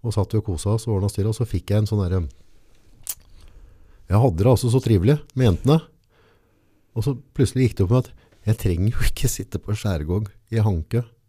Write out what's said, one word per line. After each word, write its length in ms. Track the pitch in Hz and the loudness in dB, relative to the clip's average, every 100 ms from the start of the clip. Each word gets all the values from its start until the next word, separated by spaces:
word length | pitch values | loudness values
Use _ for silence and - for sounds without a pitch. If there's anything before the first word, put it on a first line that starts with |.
| 117 | -4
Og 80 | |
satt 220 | 107 92 107 | -2 -2 -2
vi 40 | |
og 20 | 101 | -4
koset 300 | 82 101 110 | -4 -2 -2
oss, 100 | - | -2
og 140 | 101 | -2
ordnet 160 | 98 - | -2 -2
styret, 160 | 101 | -4
og 40 | 107 | -2
så 100 | 120 | -4
fikk 240 | 87 - | -4 -2
jeg 80 | 104 | 0
en 80 | 107 | 0
sånn 140 | 107 90 | 0 0
derre, 160 | 92 80 - - - _ - - - - - - - - - - - - - - | -2 -4 -10 -20 -20 _ -20 -20 -20 -14 -14 -16 -20 -20 -20 -20 -20 -20 -20 -2
jeg 160 | 98 | 2
hadde 160 | 127 82 | 2 2
det 60 | 110 | 4
altså 180 | 120 120 | 4 4
så 120 | 127 | 0
trivelig 340 | 123 104 98 147 - | 4 2 4 0 -2
med 140 | 127 123 | 0 2
jentene. 300 | 87 120 160 - _ _ _ _ _ _ _ _ _ _ 117 | 2 2 2 0 _ _ _ _ _ _ _ _ _ _ -6
Og 100 | 120 | -4
så 80 | 127 - - | -6 -10 -2
plutselig 340 | 127 127 127 | 0 2 0
gikk 60 | - | 0
det 60 | 92 | 2
opp 60 | 127 | 2
med 80 | - | 0
at 60 | - _ _ - | -12 _ _ -2
jeg 140 | 107 | -2
trenger 320 | 98 85 101 | 0 0 0
jo 140 | - - | 2 0
ikke 220 | - 101 | 2 -2
sitte 280 | - 98 98 | -2 -8 -10
på 120 | - | -6
Skjærgård 560 | 104 107 85 76 92 107 _ _ | -6 -4 -4 -2 -4 -4 _ _
i 80 | 113 | -2
Hankø 400 | 107 90 76 113 120 _ | 0 -2 -4 -6 -6 _